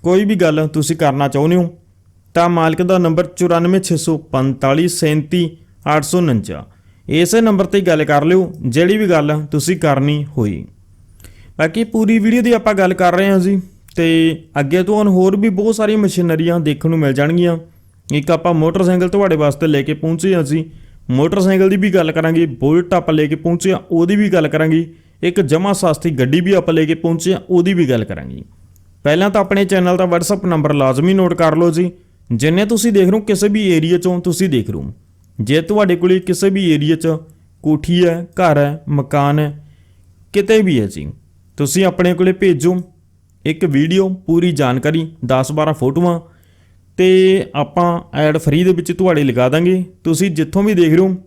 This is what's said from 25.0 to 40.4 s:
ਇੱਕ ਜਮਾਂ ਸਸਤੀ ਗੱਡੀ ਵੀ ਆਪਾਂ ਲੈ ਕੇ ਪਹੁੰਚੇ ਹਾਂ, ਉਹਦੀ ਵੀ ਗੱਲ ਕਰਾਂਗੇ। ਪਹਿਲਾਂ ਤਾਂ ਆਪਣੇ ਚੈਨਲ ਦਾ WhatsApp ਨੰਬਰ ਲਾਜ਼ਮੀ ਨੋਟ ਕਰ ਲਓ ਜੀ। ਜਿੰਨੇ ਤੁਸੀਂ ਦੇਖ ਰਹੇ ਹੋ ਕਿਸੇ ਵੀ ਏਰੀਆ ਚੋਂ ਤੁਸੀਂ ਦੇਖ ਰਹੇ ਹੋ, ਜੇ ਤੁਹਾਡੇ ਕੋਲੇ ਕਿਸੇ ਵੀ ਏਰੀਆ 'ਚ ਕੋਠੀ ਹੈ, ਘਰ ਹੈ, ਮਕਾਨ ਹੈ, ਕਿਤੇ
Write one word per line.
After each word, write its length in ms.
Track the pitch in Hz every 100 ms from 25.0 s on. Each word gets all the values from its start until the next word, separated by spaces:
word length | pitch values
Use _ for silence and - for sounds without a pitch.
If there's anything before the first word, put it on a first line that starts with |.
| _ _
ਇੱਕ 180 | 175 180
ਜਮਾਂ 320 | 160 156 196
ਸਸਤੀ 360 | 190 180 151 170
ਗੱਡੀ 280 | 139 127 156
ਵੀ 120 | 180
ਆਪਾਂ 200 | 190 170
ਲੈ 100 | 160
ਕੇ 100 | 156 160
ਪਹੁੰਚੇ 360 | 165 165 165
ਹਾਂ, 80 | 190
ਉਹਦੀ 340 | - 185 175
ਵੀ 140 | 185 151
ਗੱਲ 160 | 120
ਕਰਾਂਗੇ। 380 | 104 87 65 64 - - - - - _
ਪਹਿਲਾਂ 260 | 143 156 202
ਤਾਂ 100 | 202
ਆਪਣੇ 240 | 196 196
ਚੈਨਲ 320 | 196 202 180 180
ਦਾ 80 | 185
WhatsApp 400 | 170 175 202 185
ਨੰਬਰ 260 | 165 147
ਲਾਜ਼ਮੀ 400 | 147 131 131 170
ਨੋਟ 200 | 190 185 175
ਕਰ 200 | 165 156
ਲਓ 140 | 175
ਜੀ। 200 | 160 180 175 _ _ _
ਜਿੰਨੇ 340 | 117 147 175 208
ਤੁਸੀਂ 260 | 226 220
ਦੇਖ 100 | 196
ਰਹੇ 160 | 180 214
ਹੋ 20 |
ਕਿਸੇ 260 | 208 196 208
ਵੀ 140 | 208 202
ਏਰੀਆ 280 | 165 156 175
ਚੋਂ 220 | 180 180
ਤੁਸੀਂ 280 | 175 165 190
ਦੇਖ 220 | 131 104
ਰਹੇ 80 | 90
ਹੋ, 140 | 67 - _ _ _ -
ਜੇ 220 | 104 147
ਤੁਹਾਡੇ 340 | 165 208 202 175
ਕੋਲੇ 220 | 175 185
ਕਿਸੇ 300 | 185 180 196
ਵੀ 200 | 190 185
ਏਰੀਆ 260 | 151 147 160
'ਚ 200 | 165 156 160 - _ _
ਕੋਠੀ 400 | - 151 147 175
ਹੈ, 220 | 175 165 170
ਘਰ 240 | - 175 147
ਹੈ, 240 | 143 156 -
ਮਕਾਨ 480 | 143 143 147 143 147
ਹੈ, 140 | 151 147 - - _ _ _ _ _
ਕਿਤੇ 260 | 202